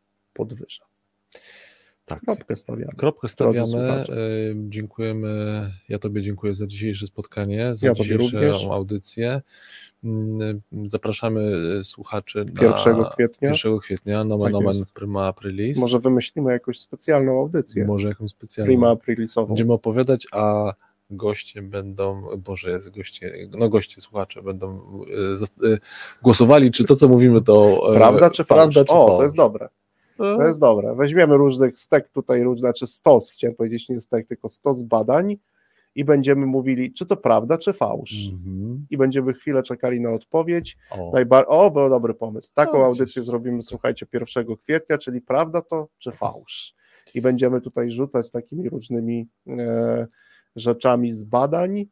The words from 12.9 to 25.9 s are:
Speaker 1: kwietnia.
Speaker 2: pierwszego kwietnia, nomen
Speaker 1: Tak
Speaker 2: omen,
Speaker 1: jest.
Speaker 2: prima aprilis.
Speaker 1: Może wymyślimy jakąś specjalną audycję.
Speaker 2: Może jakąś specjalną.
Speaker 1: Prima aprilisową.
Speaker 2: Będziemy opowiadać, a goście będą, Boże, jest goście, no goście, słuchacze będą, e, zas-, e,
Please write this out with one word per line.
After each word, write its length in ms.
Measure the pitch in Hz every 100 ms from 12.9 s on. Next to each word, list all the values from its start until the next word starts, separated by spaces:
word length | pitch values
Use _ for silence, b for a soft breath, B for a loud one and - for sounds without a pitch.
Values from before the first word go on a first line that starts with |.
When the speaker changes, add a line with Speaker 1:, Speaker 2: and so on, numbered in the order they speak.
| 113 113
Speaker 1:
kwietnia. 440 | - 117 - 139
Speaker 2:
pierwszego 300 | 151 110 107
kwietnia, 440 | - 95 101 104
nomen 240 | 107 104 101
Speaker 1:
Tak 80 | 101
Speaker 2:
omen, 200 | 98 98
Speaker 1:
jest. 180 | 95
Speaker 2:
prima 340 | - 101 101 98
aprilis. 500 | - 101 95 110 143
Speaker 1:
Może 220 | 123 123
wymyślimy 520 | 127 127 - - 131
jakąś 280 | 123 - 120
specjalną 600 | - 139 - 147 135 131
audycję. 460 | 143 165 - - 104
Speaker 2:
Może 220 | 101 104
jakąś 240 | 98 107
specjalną. 360 | - 110 - 104
Speaker 1:
Prima 200 | 127 117
aprilisową. 580 | 113 - 117 113 - 110
Speaker 2:
Będziemy 260 | 110 117
opowiadać, 540 | 113 117 113 131 127 -
a 420 | 104 107 104 104 95 _ _ _
goście 520 | 98 107 104 - 104
będą, 600 | 98 101 98 98 98 98 95 101
Boże, 320 | 95 90 92
jest 200 | 90 98
goście, 440 | 101 92 - 92 85 95
no 180 | 104 117
goście, 320 | 107 - -
słuchacze 400 | - 104 95 95
będą, 400 | 95 95 95 95 - 98 - - 98
e, 40 | 98
zas-, 360 | 107 - 113
e, 40 | 107 B